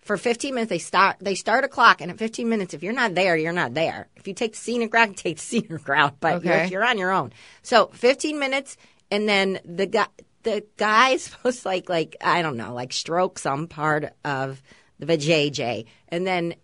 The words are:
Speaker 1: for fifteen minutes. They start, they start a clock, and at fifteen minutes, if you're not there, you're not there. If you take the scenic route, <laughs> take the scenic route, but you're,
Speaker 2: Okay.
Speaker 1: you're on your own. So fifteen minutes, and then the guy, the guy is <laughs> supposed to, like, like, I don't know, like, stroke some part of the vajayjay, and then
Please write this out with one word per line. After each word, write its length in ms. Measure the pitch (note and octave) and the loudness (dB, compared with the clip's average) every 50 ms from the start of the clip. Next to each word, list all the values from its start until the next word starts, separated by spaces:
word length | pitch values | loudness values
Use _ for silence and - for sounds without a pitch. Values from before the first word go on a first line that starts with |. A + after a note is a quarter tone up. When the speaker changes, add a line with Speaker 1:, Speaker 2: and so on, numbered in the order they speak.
Speaker 1:
for 160 | _ - G#3+ | _ -4 -4
fifteen 380 | F#3 - A#3+ A#3 A3+ - C#4+ C4 | -2 0 -2 -2 -2 -2 -4 -2
minutes. 160 | B3 A3+ A3+ | -2 -2 -2
They 80 | F#3+ E3+ | -4 -6
start, 380 | - - - F3+ F#3+ G3 - - | -6 0 4 4 4 4 4 0
they 140 | F#3+ G3 G3 | -4 -4 -4
start 300 | F3+ - - G#3 B3+ C4+ | -2 0 0 2 2 2
a 40 | C4+ | 0
clock, 320 | C4+ - A#3+ A3+ F#3 - | 0 6 6 6 6 6
and 100 | D3 E3+ | 0 -10
at 60 | F3 - | -8 -6
fifteen 300 | A3 A3+ A3+ - B3 A#3 | -6 -6 -4 -4 -2 -2
minutes, 240 | A3+ G#3+ F#3+ F3+ - | 0 0 -2 -4 -8
if 80 | D3 D#3+ | -8 -6
you're 100 | F3+ A3+ | -6 -2
not 200 | C#4 B3 A3+ F3 | 0 0 0 2
there, 220 | E3+ F#3 F#3+ E3+ | 2 2 4 4
you're 160 | D#3+ D#3 E3 E3+ | 2 2 0 0
not 220 | F3+ E3 B2 A#2 | -2 -2 -2 0
there. 340 | D3 E3 D3 - - G3+ _ _ | 0 -2 -2 -2 -6 -12 _ _
If 100 | - - | -16 -12
you 80 | - F#3+ | -12 -8
take 180 | - A#3+ A3+ A3+ | -6 -6 -6 -6
the 60 | - | -8
scenic 340 | - - A3+ A#3+ A#3 A3 A3+ | -8 -4 -2 -2 -2 0 4
route, 220 | A3+ A#3 G#3+ G3 | 2 2 2 2
<laughs> 0 | |
take 200 | - - F#3 D#3+ | -6 -6 -6 -6
the 60 | D3+ - | -6 -8
scenic 440 | - - A#3 - - D#3+ D3+ - | -2 -2 -2 -2 -2 -8 -10 -2
route, 280 | - C#3 D3+ D3 C#3+ D3 _ | 0 2 4 4 2 2 _
but 240 | - - D#3 F3+ - | 0 0 0 2 2
you're, 100 | F3+ E3+ | 2 2
Speaker 2:
Okay. 140 | D#3+ E3 F#3 | 2 2 0
Speaker 1:
you're 160 | F#3 F#3+ G#3+ | 0 0 0
on 120 | A#3+ B3+ G#3 | 0 0 0
your 140 | F#3 F#3 F#3+ | 0 0 0
own. 200 | F#3 D3+ A#2+ - - - - - _ _ | 0 0 -2 -8 -16 -20 -20 -20 _ _
So 260 | - - A3+ G3 - - | 4 4 4 4 4 0
fifteen 460 | - - A#3+ C#4 - - D#4 D4+ D4+ | 0 2 2 2 4 0 -6 -4 -2
minutes, 380 | C#4 C4+ C4 C4+ C4+ - - _ _ _ _ _ _ _ | -2 -2 -2 -4 -4 -6 -16 _ _ _ _ _ _ _
and 180 | - G#3 G#3 G#3+ | -4 -2 0 2
then 320 | G#3 G3 G3 G3 F#3+ - - | 2 2 2 2 0 -4 -8
the 180 | - F3 E3+ G3 | -12 -4 -4 -4
guy, 200 | F#3+ G3 G#3+ G#3 - _ _ - _ _ _ _ | 0 2 0 0 0 _ _ -20 _ _ _ _
the 200 | A#3 G#3+ G#3 G#3 - _ _ | -4 -4 -4 -6 -10 _ _
guy 320 | G#3+ G#3+ G#3+ A3 B3 C4 | 0 2 4 4 4 4
is 140 | C4 - - | 2 0 -2
<laughs> 0 | |
supposed 380 | - - - - B3 B3+ - - | -8 -16 -4 -4 -4 -4 -2 -4
to, 60 | G3+ | -4
like, 220 | F#3 F#3 F#3 - | -4 -4 -2 -2
like, 260 | F3+ E3 D#3+ D#3 - - - | -2 -2 -2 -2 -6 -6 0
I 180 | F3 D#3 E3+ | 0 2 2
don't 160 | E3+ D#3 C#3 | 2 0 -2
know, 160 | A#2 A2 F#2+ A#2+ | -4 -6 -8 -8
like, 220 | A#2+ B2 C3 - | -8 -10 -8 -8
stroke 440 | - - - D#3+ F3 F#3 F#3+ F#3 - | -8 -6 -2 0 0 0 0 -2 -4
some 280 | - D3+ C#3 C#3 D#3 E3+ | -4 -4 -2 -4 -4 -8
part 460 | - - D3 D#3 D3+ D3+ D3 - - _ _ | -8 -4 -2 0 0 0 -2 -6 -12 _ _
of 380 | D3+ C#3+ C3+ C3+ C3+ C3+ C3+ _ _ - _ _ _ _ _ | -6 -4 -4 -4 -6 -8 -12 _ _ -20 _ _ _ _ _
the 60 | D3 | -4
vajayjay, 800 | C#3+ E3 E3 C#3+ D3+ E3+ D#3 C#3+ D3 C3+ - - A#2 A#2+ G#2 A#2 - - _ _ _ | -2 -2 0 2 2 2 2 2 0 -2 -4 -6 -4 -4 -6 -8 -12 -20 _ _ _
and 180 | - F3 F#3 | -6 -4 -2
then 280 | F#3+ F#3 F3+ E3+ E3+ - _ | -2 -2 -2 -2 -4 -6 _